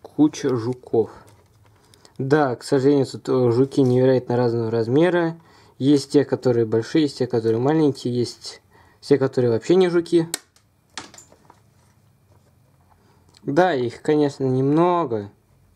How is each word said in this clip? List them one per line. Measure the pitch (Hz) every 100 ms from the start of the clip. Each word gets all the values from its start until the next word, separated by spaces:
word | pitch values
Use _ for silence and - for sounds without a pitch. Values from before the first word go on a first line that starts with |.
куча | - - 151 - 139 127
жуков. | 113 127 - 117 104 - - - _ _ _ _ _ _ _ -
Да, | 135 151 139 -
к |
сожалению, | - 139 135 143 131
тут, | 117 -
э, | 131 123
жуки | 117 135 -
невероятно | 131 123 131 127 123 120
разного | 123 117 113
размера. | 117 113 135 180 175 165 165 - _ _ -
Есть | 131 143 -
те, | 147
которые | 131 127 131 117 110
большие, | 113 113 165
есть | 147 -
те, | 123
которые | 120 110 113
маленькие, | 135 160 147 131 127 120
есть | 113 - - - _ _ _ _
те, | - 143
которые | 131 131 120
вообще | 110 - 180
не | 180
жуки. | 170 170 170 165 - _ _ _ _ _ - - - - _ _ _ _ _ _ _ _ _ _ _ _ _ _ _ _ _ _ _ _ _
Да, | - 143 180
их, | 139 120 -
конечно, | - 151 143 - 135
немного, | 127 139 151 175 175 143 110 101 - _ _ _